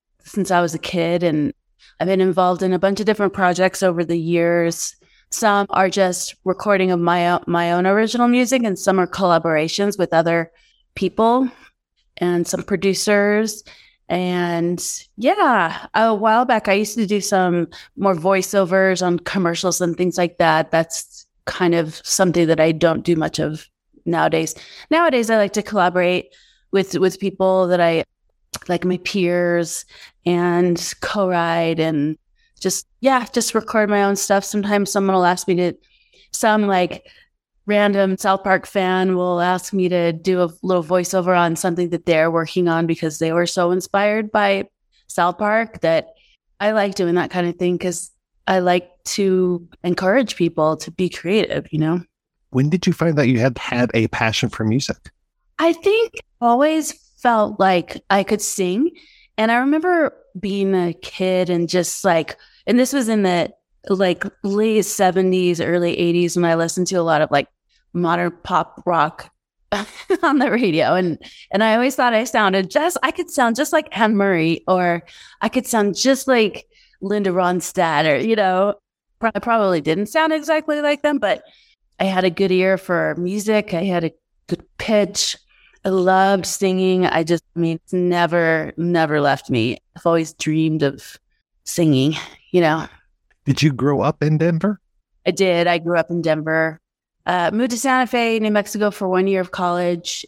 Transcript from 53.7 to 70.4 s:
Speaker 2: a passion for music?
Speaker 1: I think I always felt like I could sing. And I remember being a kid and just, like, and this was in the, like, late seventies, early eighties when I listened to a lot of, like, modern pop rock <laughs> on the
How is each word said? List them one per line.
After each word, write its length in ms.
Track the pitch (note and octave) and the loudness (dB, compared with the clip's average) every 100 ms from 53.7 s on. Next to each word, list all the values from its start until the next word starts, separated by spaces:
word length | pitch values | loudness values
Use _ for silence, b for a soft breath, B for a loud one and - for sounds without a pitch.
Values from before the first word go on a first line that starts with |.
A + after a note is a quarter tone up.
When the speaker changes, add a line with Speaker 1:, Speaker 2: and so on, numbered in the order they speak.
| A#2+ B2 | -2 0
Speaker 2:
a 140 | A2+ A2 | 0 0
passion 420 | - A2+ A2 A#2 | 0 -2 0 -4
for 140 | - | -2
music? 340 | A2 A#2 - - - - _ _ _ - | 0 0 -2 -8 -16 -20 _ _ _ -2
Speaker 1:
I 140 | E4 | 0
think 400 | E4+ G4 A4 A4+ - - _ | 2 0 2 0 -6 -20 _
I 60 | A#3+ | 2
always 460 | A#3+ D4+ D#4+ D4 - _ _ | 4 2 2 -2 -10 _ _
felt 380 | B3 A#3 G#3+ G#3 | 0 2 0 2
like 420 | F#3+ F3+ D#3+ - - | 2 2 -2 -8 0
I 140 | G3+ | 0
could 180 | F#3+ G#3+ | 2 -2
sing. 500 | - - F3+ F#3+ E4 B B B B - | -4 -4 -2 0 -2 B B B B -2
And 140 | A3 | 0
I 60 | A#3 | 2
remember 560 | C4 D#4 F4+ F4 D4 - _ F#3 | 2 0 2 2 0 -4 _ -10
being 340 | G3 G3 G3 | -6 -2 0
a 200 | F#3+ F3 | 0 0
kid 560 | E3 - - F#3 F#3 F3+ | -4 -12 -4 0 0 0
and 200 | F3 E3+ | 0 0
just, 340 | F3+ E3 - | 0 -2 -2
like, 340 | G3 E3 D3+ - b b - | 0 0 -2 -10 b b 0
and 140 | A#3+ | 2
this 120 | B3+ | 2
was 160 | C#4 A3 | 0 0
in 160 | A3 | 2
the, 280 | G3 F3 D#3+ - _ _ - | 2 0 -2 -8 _ _ -4
like, 360 | F#3+ F#3+ E3+ G3+ - | 0 2 0 -4 -8
late 420 | G3+ G3+ A3 G#3+ G3+ | -4 0 2 2 0
seventies, 760 | - F#3 F3+ F#3 F#3 F3+ E3 | 2 2 2 2 2 0 0
early 360 | E3 F3 E3+ - | 0 0 0 0
eighties 380 | E3+ E3+ F3 F3+ | 0 2 0 0
when 100 | E3+ | 0
I 100 | E3 | 0
listened 320 | E3 - F3+ | 0 -2 -2
to 80 | F#3 | 0
a 80 | |
lot 180 | E3+ D#3 | 0 2
of, 80 | D3+ | 2
like, 180 | C#3+ - _ _ _ _ | 0 -2 _ _ _ _
modern 380 | E3+ F3 F3 F3 E3+ | -4 0 0 -2 -6
pop 380 | - F3+ E3 - - | -4 -2 -2 -6 -2
rock 460 | E3+ D3+ - - _ _ _ _ | 0 0 -4 -18 _ _ _ _
<laughs> 520 | G3+ G#3 - - F#4 | -8 -8 -10 -4 -2
on 160 | E4 | 2
the 100 | C#4 | 2